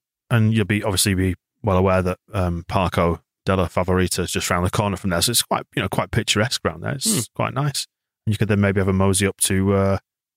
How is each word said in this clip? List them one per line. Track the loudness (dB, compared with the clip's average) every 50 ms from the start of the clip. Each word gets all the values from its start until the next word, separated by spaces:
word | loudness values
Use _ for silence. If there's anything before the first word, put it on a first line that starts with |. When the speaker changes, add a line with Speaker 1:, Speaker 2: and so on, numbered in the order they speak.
| _ _ _ _ _ 0
Speaker 1:
And | 2 2 4 4
you'll | 2 2 2
be, | 0 0 0
obviously | 0 -2 0 0 0 2 2
be | 2 0 0 -2 -4 _ _ _ _
well | -2 0 2
aware | 4 4 4 4 2
that, | 2 0 -4 -6 _ -8
um, | -4 -2 -2 -2 -2 -4 -4 -4
Parco | -2 0 0 0 0 0 0 0 0 -2 _ _ _ _ -4
della | -2 0 0 0 0
Favorita | -2 -2 0 2 2 2 2 0 -2 -4 -4
is | -4
just | -4 -4 -2 -2
round | 0 0 0
the | 0
corner | 0 0 -2 -2 -2
from | -4 -2 -2
there, | 0 0
so | 0 0
it's | 0 0
quite, | -2 -2 -4 -4 -6 -6 -6
you | -4
know, | -4 -2
quite | -2 -4 -4 -2
picturesque | -2 -2 -2 0 0 0 0 -2 -2 -4 -4
round | -6 -6 -6
there. | -6 -6 -6
It's | -4 -2 -2 -2
Speaker 2:
Hmm. | -2 -4 -6 _
Speaker 1:
quite | -6 -6 -4 -2
nice. | -2 -2 -2 -2 -4 -8 -10 _ _ _ _ _ _ _
And | -2 -2
you | 0
could | 0 0
then | 2 2
maybe | 2 2 2 2
have | 2 2
a |
mosey | 2 2 2 2 2 2 0
up | -2 -2 -2
to, | -2 0 0 2 2 2 2
uh, | 2 2 2 0 -2 -4 _ _ _ _ _ _